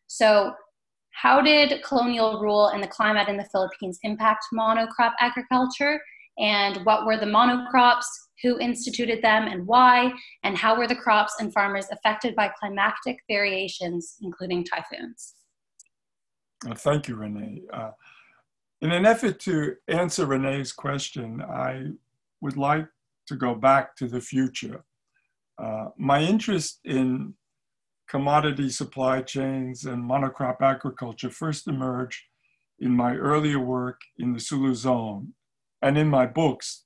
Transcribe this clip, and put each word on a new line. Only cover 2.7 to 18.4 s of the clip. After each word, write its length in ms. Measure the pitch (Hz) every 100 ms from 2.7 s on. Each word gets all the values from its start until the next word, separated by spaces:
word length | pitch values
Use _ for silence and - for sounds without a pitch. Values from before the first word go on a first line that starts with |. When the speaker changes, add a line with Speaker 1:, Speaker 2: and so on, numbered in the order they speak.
| 202
Speaker 1:
the 80 | 190
climate 380 | - 214 208 202
in 100 | 202
the 120 | 196
Philippines 480 | 196 190 - 190 180
impact 400 | 214 214 220 214 -
monocrop 600 | 226 220 226 226 - 233 226
agriculture? 800 | 240 247 247 254 254 - 285 302 - - - -
And 400 | 214 208 202 190
what 220 | 190 214 220
were 100 | 220
the 100 | 208
monocrops? 800 | 214 247 247 247 254 247 233 - - - _
Who 160 | 247 240
instituted 640 | 240 233 262 - 233 220
them 240 | 226 220 214
and 180 | 190
why? 480 | 180 240 254 247 254 254 - -
And 160 | 202 180
how 180 | 220 233
were 120 | 233
the 80 | 247
crops 380 | 233 214 208 -
and 140 | 208
farmers 340 | 208 202 196 196
affected 420 | - 220 214 240
by 160 | 220 202 -
climatic 580 | 202 196 208 214 254 254 -
variations, 840 | 202 202 190 190 - 175 175 165 -
including 440 | 190 170 185 175
typhoons? 720 | 175 170 165 - - - - - _ _ _ _ _ _ _ _ _ _ _ _ 117
Speaker 2:
Uh, 60 |
thank 320 | 110 143 147 143
you, 80 |
Renee. 480 | 110 107 104 104 101 -
Uh, 200 | - 110 - _ _ _ _